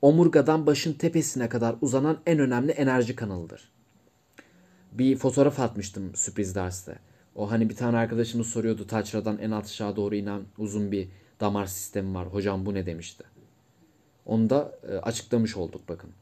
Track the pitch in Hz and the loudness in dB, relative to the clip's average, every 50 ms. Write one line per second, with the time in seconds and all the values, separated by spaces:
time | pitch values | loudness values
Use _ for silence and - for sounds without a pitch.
0 | - 139 151 160 175 165 156 156 135 135 156 160 156 147 151 147 - 165 151 - | 8 8 8 8 6 8 8 6 6 6 4 4 4 2 2 2 2 -4 -4 0
1 | - 170 165 170 156 - - 131 123 117 - 120 113 117 117 - - 139 117 135 | -2 0 2 2 0 0 -2 -4 -4 -2 -2 0 0 0 0 0 -2 0 0 2
2 | 135 151 160 151 - - 170 151 139 127 127 120 127 147 - - 147 135 127 127 | 2 2 0 0 0 0 2 2 4 2 2 0 0 0 0 2 2 2 2 2
3 | 123 113 127 113 117 104 95 87 82 82 - - - _ _ _ _ _ _ _ | 2 0 -2 -6 -6 -6 -6 -6 -8 -10 -14 -18 -20 _ _ _ _ _ _ _
4 | _ _ _ _ _ _ _ - - _ _ _ _ _ _ _ _ _ - 113 | _ _ _ _ _ _ _ -20 -20 _ _ _ _ _ _ _ _ _ -2 2
5 | 127 131 135 131 - 135 123 - 139 143 143 - 131 117 - 101 98 - - 101 | 4 4 4 4 2 0 6 6 6 6 6 2 -2 -2 -2 -4 -10 -8 -8 -10
6 | 98 90 - - - - - - 104 92 92 98 92 90 90 92 - - - - | -10 -10 -6 -6 -6 -6 -2 -4 -4 -2 -2 -4 -4 -4 -6 -8 -12 -14 -16 -16
7 | _ _ _ _ _ _ _ - 104 101 110 113 113 110 104 - 123 120 117 117 | _ _ _ _ _ _ _ -8 -4 0 2 2 2 2 0 -2 -2 0 2 2
8 | 117 113 113 113 120 117 - 120 113 - - 120 110 113 110 101 104 - - 110 | 2 0 0 -2 -2 0 0 -4 -4 -2 -2 -2 0 0 -2 -2 -4 -4 -2 -2
9 | 104 - - 107 101 110 107 107 101 110 110 107 104 104 - - 110 101 101 107 | -2 -2 -4 -4 -2 -2 -4 -4 -4 -4 -4 -4 -6 -8 -8 -6 -6 -4 -2 -2
10 | 101 101 104 104 101 101 101 101 95 98 _ - 110 104 101 107 104 101 101 98 | -2 -2 -2 -4 -4 -4 -6 -8 -10 -12 _ -8 -8 -6 -4 -2 -2 -2 -2 -4
11 | 92 90 - - - _ _ _ - 104 101 104 101 95 95 - - - - 104 | -4 -6 -10 -20 -20 _ _ _ -2 0 0 0 -2 -4 -6 -10 -12 -8 -6 -6
12 | 98 95 95 90 90 87 90 104 95 101 98 95 95 104 101 95 92 87 82 80 | -4 -4 -4 -6 -6 -4 -4 -2 -2 0 -2 -2 -2 -4 -4 -4 -4 -4 -6 -8
13 | 85 - - - - - _ - - _ _ _ _ _ _ _ _ _ _ _ | -10 -14 -18 -20 -20 -20 _ -20 -20 _ _ _ _ _ _ _ _ _ _ _
14 | _ _ _ _ _ - 110 113 113 110 127 139 147 - - - - - - 92 | _ _ _ _ _ -2 2 2 4 4 4 2 2 0 -8 -14 -10 -8 -6 -4
15 | - 110 117 - - - - 120 113 110 - 98 87 82 - - - - 85 82 | -4 -4 -4 -6 -4 0 0 2 2 0 -2 -4 -6 -6 -8 -12 -10 -10 -12 -12
16 | - - - _ | -12 -18 -20 _